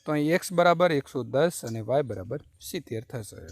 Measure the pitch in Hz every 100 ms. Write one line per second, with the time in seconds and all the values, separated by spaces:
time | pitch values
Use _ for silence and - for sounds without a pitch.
0 | - 151 151 180 - 175 175 170 180 147
1 | - 135 117 127 170 - 123 113 110 135
2 | 135 104 98 143 - _ - 175 - 113
3 | - 123 104 - -